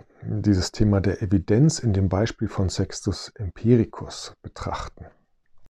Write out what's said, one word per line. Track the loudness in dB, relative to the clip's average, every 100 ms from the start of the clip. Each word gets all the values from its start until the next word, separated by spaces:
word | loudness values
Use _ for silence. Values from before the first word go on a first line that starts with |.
| -16 _
dieses | -8 -2 2 2 0
Thema | 0 2 4
der | 2 -2
Evidenz | 0 0 2 4 4 4
in | 0
dem | 2 2
Beispiel | 0 -2 -2 -6
von | -2 -2
Sextus | -2 -4 -4 -6 -6 -10
Empiricus | -10 -10 -2 4 4 2 -4 -14 -14 -16 -16
betrachten. | -18 -12 -8 -8 -10 -16 -20 _ _ _ _ -20 -20